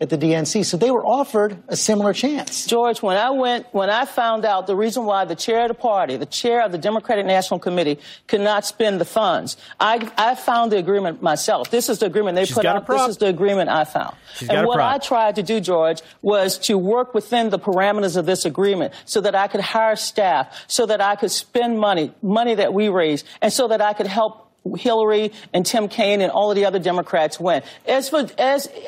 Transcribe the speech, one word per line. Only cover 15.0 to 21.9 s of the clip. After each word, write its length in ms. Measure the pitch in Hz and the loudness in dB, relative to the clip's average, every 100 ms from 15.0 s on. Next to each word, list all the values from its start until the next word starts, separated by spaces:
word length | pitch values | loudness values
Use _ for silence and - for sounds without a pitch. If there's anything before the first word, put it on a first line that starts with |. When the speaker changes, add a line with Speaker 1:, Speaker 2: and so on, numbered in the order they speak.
| - 240 214 214 | 0 2 2 0
Speaker 2:
to 80 | |
do, 160 | 180 220 | -2 -2
George, 420 | 175 170 160 160 - - | 0 2 2 0 -8 -6
was 380 | 196 208 190 - - | 0 2 2 -2 0
to 100 | 196 | 0
work 380 | 180 233 247 | 2 0 0
within 360 | 220 - 240 226 | -4 0 0 0
the 80 | 190 | -2
parameters 580 | - 180 202 208 196 170 | 0 0 2 2 0 0
of 100 | 165 | 0
this 180 | 185 | 0
agreement 480 | 175 143 202 190 147 - | -2 0 0 0 -4 -8
so 160 | - 220 | -4 -2
that 160 | 202 190 | 0 0
I 100 | 202 | 0
could 140 | 214 | -2
hire 340 | 190 226 220 | -2 0 2
staff, 720 | 214 - - 196 151 131 - - | 0 -4 0 2 2 -2 -8 -6
so 200 | - 226 | -2 0
that 140 | 214 | 2
I 140 | 202 | 0
could 160 | 208 220 | 0 -2
spend 480 | - - 247 240 226 | -4 -4 -2 0 2
money, 340 | 208 | 2